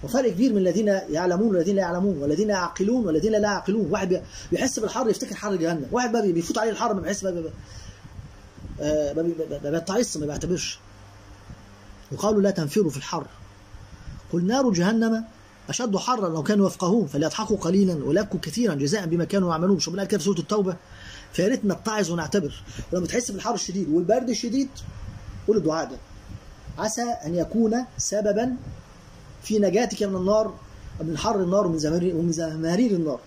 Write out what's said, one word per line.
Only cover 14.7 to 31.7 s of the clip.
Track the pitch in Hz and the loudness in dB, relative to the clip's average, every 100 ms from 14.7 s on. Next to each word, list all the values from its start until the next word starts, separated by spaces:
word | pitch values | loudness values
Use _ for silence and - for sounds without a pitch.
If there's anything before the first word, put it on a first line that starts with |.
جهنم | 180 175 226 226 226 226 - - - - | 4 4 4 2 0 -4 -16 -20 -20 -8
أشد | - 240 285 | -4 -2 -2
حرا | - 254 190 | 0 0 0
لو | 160 | 0
كانوا | 143 208 196 | 2 4 4
يفقهون | - 175 226 165 | 2 2 4 2
فليضحكوا | 143 156 - 160 208 | 0 0 0 -2 0
قليلا | 170 190 196 165 | 2 4 4 2
وليبكوا | 131 165 208 185 | 2 0 0 -4
كثيرا | - 151 233 | -4 0 0
جزاء | 147 139 208 175 | 2 0 0 0
بما | 170 | 0
كانوا | 165 196 185 | 0 2 2
يعملون". | 160 175 190 | 2 2 2
مش | - | 0
ربنا | 180 | -4
قال | 196 | 0
كده | 202 | 0
في | |
سورة | 156 175 | 0 -2
التوبة؟ | 156 208 190 175 - - - - - | 0 0 0 -2 -10 -20 -18 -18 -10
فيا | - 180 | 0 2
ريت | 254 | 2
نتعظ | 202 175 - 214 175 | 0 -2 -2 0 0
ونعتبر، | 170 151 202 147 - - - - | -2 0 0 -2 -8 -14 -12 -4
ولما | 180 175 | -4 0
تحس | 233 240 | -2 -2
بالحر | 196 208 | -6 -4
الشديد | 208 - 185 160 | -4 -4 -4 0
والبرد | 160 175 233 247 | 2 4 2 2
الشديد | 220 240 254 269 - - - - - - - - | -2 -2 -2 -2 -6 -14 -12 -12 -12 -14 -8 2
قول | 208 | 2
الدعاء | 156 160 139 | 4 0 -2
ده: | 127 - - - - - - - - | -8 -16 -20 -16 -16 -16 -20 -16 -6
"عسى | 208 240 | -4 -2
أن | 240 233 151 | -4 -4 -2
يكون | 170 165 220 220 226 254 - | -2 0 2 2 2 -4 -8
سببا | - 202 208 202 240 247 - - - - - - - - | -4 0 2 2 0 -2 -8 -14 -18 -20 -20 -20 -20 -16
في | - 214 | -2 2
نجاتك | 196 185 233 202 | 4 4 0 -2
من | 202 190 | -2 0
النار، | 185 214 196 - - - - - | 2 4 2 -4 -18 -18 -16 -8
من | 160 147 | -6 -2
حر | 208 208 | 0 2
النار | 180 196 | 2 2
ومن | 190 | 2